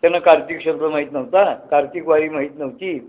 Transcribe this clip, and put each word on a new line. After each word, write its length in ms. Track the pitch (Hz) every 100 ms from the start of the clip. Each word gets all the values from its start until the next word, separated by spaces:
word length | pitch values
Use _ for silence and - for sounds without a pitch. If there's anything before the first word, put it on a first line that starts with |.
त्यांना 180 | 165 175
कार्तिक 420 | 170 156 - 165
शब्द 220 | 160 147
माहित 240 | 156 151 147
नव्हता, 420 | 143 120 185 196
कार्तिक 540 | 123 - 147 139 175 156
वारी 220 | 156 156
माहित 200 | 151 147
नव्हती, 460 | 143 139 123 190 151